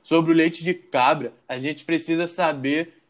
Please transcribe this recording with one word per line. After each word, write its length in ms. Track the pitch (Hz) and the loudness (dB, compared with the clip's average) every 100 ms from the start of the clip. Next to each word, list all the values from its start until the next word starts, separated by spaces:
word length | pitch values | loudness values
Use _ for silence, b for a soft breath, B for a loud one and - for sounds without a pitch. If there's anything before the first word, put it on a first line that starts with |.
sobre 300 | - 165 160 | 0 2 4
o 20 | |
leite 300 | 165 165 170 | 4 2 0
de 80 | 165 | -4
cabra, 640 | 175 - 135 127 156 233 - - | -6 -4 2 2 2 -2 -12 -12
a 120 | 127 | -8
gente 260 | 139 147 | -8 -8
precisa 420 | - 165 165 165 170 | -4 -4 -2 -2 -2
saber 760 | 180 165 147 135 151 170 _ _ | -2 -2 0 -2 -2 -4 _ _